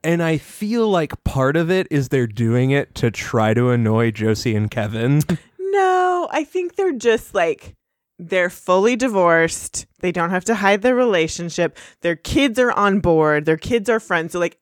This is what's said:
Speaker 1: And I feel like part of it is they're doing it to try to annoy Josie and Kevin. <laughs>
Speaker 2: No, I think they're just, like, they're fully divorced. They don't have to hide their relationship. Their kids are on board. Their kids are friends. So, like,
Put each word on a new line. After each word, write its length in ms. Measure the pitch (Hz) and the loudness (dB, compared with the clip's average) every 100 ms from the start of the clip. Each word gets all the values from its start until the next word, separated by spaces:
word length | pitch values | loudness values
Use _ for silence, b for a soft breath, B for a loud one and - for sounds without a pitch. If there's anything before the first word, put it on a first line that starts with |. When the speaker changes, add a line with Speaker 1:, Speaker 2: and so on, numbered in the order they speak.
| 156 | -2
Speaker 1:
And 180 | 170 | 0
I 140 | 165 156 | 0 -2
feel 520 | - - 208 233 220 | -4 -10 -4 0 0
like 360 | 185 151 - - | 0 -2 -6 -6
part 320 | 135 131 156 | 0 0 2
of 140 | 165 | 0
it 180 | 185 185 | 0 0
is 200 | 151 127 | -2 0
they're 160 | 135 117 | 0 -2
doing 440 | 107 113 120 131 | -2 0 2 2
it 220 | 139 - - | 0 -2 -2
to 140 | 120 | -4
try 440 | 98 - 120 110 113 | -4 -4 0 2 2
to 160 | 123 | 2
annoy 400 | 120 113 110 117 | 2 2 2 0
Josie 440 | 110 110 107 123 107 | 0 -2 0 0 -2
and 160 | 104 | -2
Kevin. 520 | - 104 110 120 143 147 | -4 -4 -2 0 2 0
<laughs> 60 | 170 B - 381 | -4 B -10 -4
Speaker 2:
No, 560 | 392 381 370 359 359 330 | 0 2 2 0 -2 -2
I 140 | 302 302 | -4 -4
think 300 | 370 349 - | -4 -4 -2
they're 180 | 381 | -2
just, 400 | 262 233 220 - | 0 0 0 -2
like, 420 | 202 165 147 - - _ _ _ - | -2 -2 -2 -10 -20 _ _ _ -20
they're 320 | 175 190 180 | -4 -2 -2
fully 460 | - - 185 214 240 | -4 0 2 2 2
divorced. 920 | 254 196 175 165 165 - - - - _ | 0 2 4 4 2 -2 -10 -12 -14 _
They 120 | 180 | -6
don't 180 | 180 170 | -4 -2
have 140 | 180 180 | -2 -2
to 80 | 220 | 0
hide 260 | 196 202 | 2 2
their 140 | 240 254 | 2 2
relationship. 840 | 247 185 160 - 170 - 170 B B B | 2 2 0 -4 -8 -2 -2 B B B
Their 140 | 170 165 | -4 -4
kids 420 | - - 269 226 | -2 0 2 2
are 140 | 247 | 0
on 260 | - 202 196 | 2 2 2
board. 480 | 175 165 156 151 151 | 2 2 2 2 0
Their 100 | 160 | -2
kids 320 | - 233 202 | -2 -2 0
are 120 | 220 | -2
friends. 320 | - 175 160 | -2 -4 -4
So, 80 | 175 | -4
like, 180 | 170 - | -4 -6